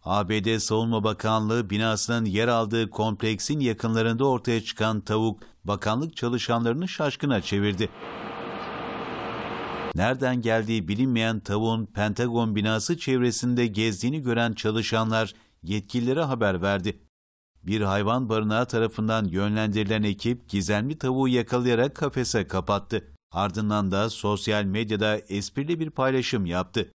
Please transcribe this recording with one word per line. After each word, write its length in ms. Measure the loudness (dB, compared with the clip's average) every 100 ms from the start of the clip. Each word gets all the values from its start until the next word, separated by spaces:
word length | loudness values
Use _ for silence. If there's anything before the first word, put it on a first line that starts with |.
A 260 | 0 -2 2
B 140 | 0
D 160 | 2 0
Savunma 440 | 2 0 2 0
Bakanlığı 640 | 0 0 0 0 2 0 0
binasının 560 | 0 0 0 0 0 0
yer 220 | 2 2
aldığı 420 | 2 2 0 -2
kompleksin 720 | 0 -2 0 -2 -2 -2 0
yakınlarında 680 | 0 0 0 2 2 2 2
ortaya 360 | 2 2 0
çıkan 380 | -2 -2 -2 -2
tavuk, 380 | 0 0 0 -2 -12 -14
bakanlık 540 | -4 -2 0 -2 -4 -4
çalışanlarını 720 | -2 -2 0 0 2 0 -4
şaşkına 540 | -2 -2 -2 0 0
çevirdi. 480 | 0 0 0 0 -4 -6 -14 -12 -10 -10 -10 -10 -10 -8 -8 -8 -8 -8 -8 -8 -8 -8 -8 -6 -6 0
Nereden 460 | 0 2 0 0
geldiği 460 | 2 0 2 -2 0
bilinmeyen 520 | 0 2 2 2 -2
tavuğun 460 | -2 0 2 0 -4
Pentagon 680 | -2 -2 0 0 2 2 2
binası 420 | 2 0 0 -2
çevresinde 680 | 0 2 2 2 0 2 2
gezdiğini 540 | 2 0 0 -2 -2
gören 320 | 0 0 0
çalışanlar 800 | 0 0 0 0 0 2 2 0 -6 _ _
yetkililere 580 | -4 -4 -2 -2 0 2
haber 400 | 0 2 2 2
verdi. 380 | 2 0 -2 -6 _ _ _ _ _ _
Bir 180 | -4 0
hayvan 480 | 2 2 2 0 0
barınağı 360 | 0 2 0 0
tarafından 600 | 2 0 0 0 0 0
yönlendirilen 800 | 0 0 2 0 0 0 2
ekip 460 | 0 0 -2 -2 -2
gizemli 480 | -2 2 0 0 -2
tavuğu 300 | -2 2 4
yakalayarak 680 | 2 2 2 4 4 2 0
kafese 520 | -2 -2 0 0 0
kapattı. 600 | -2 0 -2 0 -6 -6 -20 _
Ardından 600 | -2 -2 0 0 0 2
da 180 | 2 0
sosyal 540 | 0 0 0 0 0
medyada 540 | 0 -2 -2 0 2 0
esprili 640 | -2 -4 -4 -6 -2 -2
bir 100 | -4
paylaşım 560 | 0 0 2 0 -2 0
yaptı. 460 | 0 0 -2 -4